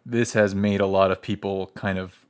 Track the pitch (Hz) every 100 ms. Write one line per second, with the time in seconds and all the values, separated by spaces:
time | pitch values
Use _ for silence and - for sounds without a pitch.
0 | - 117 117 113 104 98 104 101 98 95
1 | 95 92 - 101 101 95 92 - 101 92
2 | 92 -